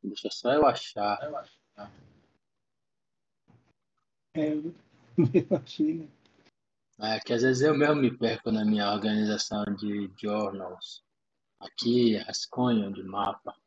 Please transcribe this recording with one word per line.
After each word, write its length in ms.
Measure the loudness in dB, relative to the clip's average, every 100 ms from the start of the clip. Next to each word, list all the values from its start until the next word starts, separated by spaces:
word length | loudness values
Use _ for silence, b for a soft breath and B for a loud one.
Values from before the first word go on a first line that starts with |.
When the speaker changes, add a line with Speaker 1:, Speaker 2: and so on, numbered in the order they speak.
Speaker 1:
Deixa 260 | -10 -8 -8
só 220 | -4 2
eu 120 | 6 6
achar. 540 | 4 -6 -4 -2 -2 -4 -10 -12 _ _ -18 -18 -18 -20 _ _ _ _ _ _ _ _ _ _ _ _ _ _ _ _ _ _ _ _ _ _
Speaker 2:
É, 200 | -2 -2
eu 200 | -2 -6 -12 _ _ _ 2
<laughs> 460 | 4 4 2 -2
achei, 300 | -2 -2 -2 -2
né? 120 | -8 _ _ _ _ _ _ _ _ _
Speaker 1:
É 200 | -4 -4
que 140 | -2
às 100 | 2
vezes 180 | 4 4
eu 160 | 4 4
mesmo 180 | 4 4
me 200 | 2 2
perco 340 | -2 -2 -2
na 140 | 0 2
minha 260 | 2 2
organização 720 | 0 0 0 0 -2 -2 -4 -4 -4
de 360 | -4 -4 -6 -8
journals. 840 | -4 -2 -2 -6 -10 -12 -14 -18 _ _ _ _ _ _
Aqui, 560 | -18 -6 2 4 4 2
rascunho 720 | -2 -10 -8 -2 2 2 0
de 100 | -6
mapa. 520 | -8 -4 -4 -4 -10 -18